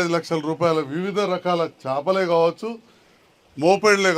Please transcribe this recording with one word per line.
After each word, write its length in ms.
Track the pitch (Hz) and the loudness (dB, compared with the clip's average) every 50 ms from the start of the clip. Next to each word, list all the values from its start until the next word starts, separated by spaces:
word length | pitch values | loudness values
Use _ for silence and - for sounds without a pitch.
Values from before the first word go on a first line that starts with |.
| 180 | 2
ఐదు 80 | 170 170 | 2 0
లక్షల 240 | 170 165 - 170 160 147 156 | -2 -4 -4 -4 -4 -4 -4
రూపాయల 300 | 160 156 170 170 160 156 151 135 139 | -4 -2 0 0 0 0 -2 -4 -6
వివిధ 260 | 170 185 202 180 202 208 190 180 | -6 -6 -4 -4 -2 -2 -2 -2
రకాల 280 | 180 - 180 180 170 165 160 - _ - | -4 -2 -2 -2 0 -2 -4 -6 _ -8
చేపలే 400 | 131 131 143 143 180 190 190 190 170 170 | -6 -4 -2 0 0 0 0 0 2 2
కావచ్చు, 340 | 165 165 170 165 - - 220 233 226 - _ _ _ _ _ _ _ _ _ _ _ _ _ _ 135 143 | 2 2 2 0 -2 -8 -10 -10 -10 -14 _ _ _ _ _ _ _ _ _ _ _ _ _ _ 0 2
మోపెడ్లే 500 | 175 196 196 - 214 202 196 196 190 175 | 4 4 4 4 4 4 4 4 2 4